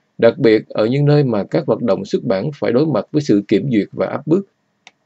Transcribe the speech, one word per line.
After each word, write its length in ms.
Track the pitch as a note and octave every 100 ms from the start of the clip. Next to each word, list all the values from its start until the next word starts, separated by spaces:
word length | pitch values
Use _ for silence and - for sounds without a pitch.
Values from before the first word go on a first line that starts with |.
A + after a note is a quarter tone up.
| _ -
đặc 200 | A#2 A2
biệt 320 | A#2 A2 -
ở 160 | - A2
những 200 | C3+ C#3+
nơi 180 | D3
mà 200 | C3+ G#2+
các 200 | F#2 D#3+ C#3
hoạt 140 | G#2
động 240 | A#2 F#2+ G2
xuất 180 | -
bản 280 | - F#2+ C#3 D3
phải 160 | G#2+
đối 140 | A#2+ D#3+
mặt 220 | A#2+ -
với 100 | D3+
sự 220 | D3 G#2 G2
kiểm 220 | G#2+ C#3
duyệt 160 | A2+ F#2+
và 160 | - G2
áp 200 | A2+ -
bức, 200 | F3+ G3 _ _ _ - _